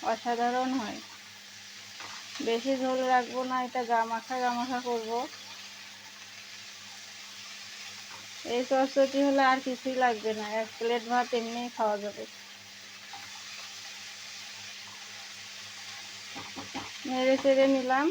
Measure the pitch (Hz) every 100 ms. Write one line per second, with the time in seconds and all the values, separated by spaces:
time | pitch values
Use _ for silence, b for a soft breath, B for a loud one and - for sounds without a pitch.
0 | - 220 240 233 240 247 262 262 208 -
1 | - - - - - - - - - -
2 | - - - - - 233 254 262 262 262
3 | 254 254 233 247 254 254 254 254 233 233
4 | 226 226 226 254 247 240 254 254 247 233
5 | 220 233 254 - - - - - - -
6 | - - - - - - - - - -
7 | - - - - - - - - - -
8 | - - - - - 240 254 262 277 277
9 | 269 269 277 277 269 262 269 247 262 254
10 | 247 220 214 214 208 220 220 - 233 240
11 | 226 247 240 240 226 233 240 - 220 208
12 | 202 208 220 - - - - - - -
13 | - - - - - - - - - -
14 | - - - - - - - - - -
15 | - - - - - - - - - -
16 | - - - - - - 285 269 - -
17 | 254 254 262 262 277 269 269 269 254 262
18 | 311